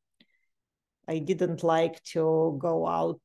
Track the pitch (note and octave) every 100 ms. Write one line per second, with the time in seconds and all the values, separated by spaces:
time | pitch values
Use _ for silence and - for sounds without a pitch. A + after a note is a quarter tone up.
0 | _ _ _ _ _ _ _ _ _ _
1 | - D#3+ D#3 F3+ F3 E3+ E3+ D#3+ E3 -
2 | - E3 D#3+ D#3+ D#3+ C#3 E3+ E3 E3+ E3
3 | E3 E3